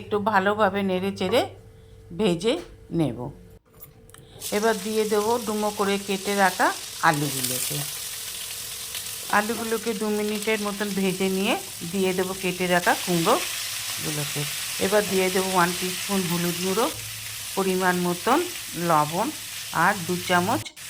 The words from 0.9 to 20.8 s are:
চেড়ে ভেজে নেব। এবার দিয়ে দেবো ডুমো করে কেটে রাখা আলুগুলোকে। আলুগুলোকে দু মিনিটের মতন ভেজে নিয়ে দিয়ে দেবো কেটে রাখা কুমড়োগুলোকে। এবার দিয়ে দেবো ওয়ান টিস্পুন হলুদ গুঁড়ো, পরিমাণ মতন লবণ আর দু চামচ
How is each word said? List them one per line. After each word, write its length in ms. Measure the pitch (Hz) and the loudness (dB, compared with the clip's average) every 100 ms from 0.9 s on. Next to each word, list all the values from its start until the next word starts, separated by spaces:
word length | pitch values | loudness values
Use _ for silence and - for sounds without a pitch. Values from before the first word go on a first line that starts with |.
| 185 196 196 | 0 -2 -2
চেড়ে 220 | 185 233 381 - - - - - - 170 | 2 2 2 -6 -20 -20 -20 -20 -14 0
ভেজে 360 | 196 170 208 339 - - - 170 | 2 2 2 0 -4 -18 -4 0
নেব। 200 | 147 113 127 - - - _ - - - - - - - - 208 | 0 0 -10 -12 -20 -20 _ -20 -20 -20 -20 -20 -20 -12 -4 0
এবার 180 | 220 208 | 2 0
দিয়ে 200 | 202 220 208 | 0 0 2
দেবো 180 | 208 214 240 214 | 2 2 0 0
ডুমো 240 | 214 208 208 | 0 0 0
করে 160 | 196 202 202 | 0 0 0
কেটে 260 | 190 196 202 | -4 0 4
রাখা 220 | 190 185 302 392 - - | 4 4 2 0 -10 2
আলুগুলোকে। 760 | 165 151 147 131 123 127 - 147 143 - - - - - - - - - - - - - - 202 | 2 4 0 -2 -4 -2 -4 -4 -6 -8 -10 -10 -10 -8 -8 -10 -10 -10 -8 -8 -8 -8 0 0
আলুগুলোকে 520 | 214 226 226 226 233 202 | 0 -2 -2 -2 -2 -2
দু 60 | 214 | 0
মিনিটের 500 | 208 208 208 214 220 208 | 0 0 -2 0 -2 -2
মতন 220 | 202 214 196 | -4 -4 0
ভেজে 300 | 190 185 190 190 | 0 2 0 2
নিয়ে 180 | 208 370 - - 175 | 0 0 -4 -10 -6
দিয়ে 200 | 196 190 180 | 0 0 2
দেবো 140 | 185 190 | -2 -2
কেটে 260 | 185 180 180 | -4 -2 2
রাখা 180 | 175 180 180 | 2 4 2
কুমড়োগুলোকে। 1400 | - 170 170 294 - - - - - - 151 151 143 147 147 - - - | 2 2 4 2 0 -6 -6 -6 -6 -6 -4 -4 -4 -4 -4 -6 -6 -2
এবার 180 | 190 208 202 | 2 2 2
দিয়ে 180 | 190 185 | 2 2
দেবো 140 | 190 190 | 0 2
ওয়ান 180 | 185 175 180 | 4 4 2
টিস্পুন 420 | 185 180 - 196 170 | -4 -4 -2 0 0
হলুদ 280 | 175 175 170 | 0 0 0
গুঁড়ো, 220 | 185 196 285 - - - - - - - | 0 2 0 -2 -10 -10 -10 -10 -6 -2
পরিমাণ 380 | 190 185 185 180 180 | 0 2 2 2 2
মতন 320 | 175 - 277 349 - - 160 175 | 0 2 2 2 -6 -8 -4 4
লবণ 380 | 156 151 175 240 - - - - 160 | 4 4 0 -2 -4 -10 -10 -4 2
আর 100 | 175 208 170 | 4 2 -2
দু 80 | 180 180 | -4 2
চামচ 360 | 180 185 294 - - | 2 4 0 -4 -14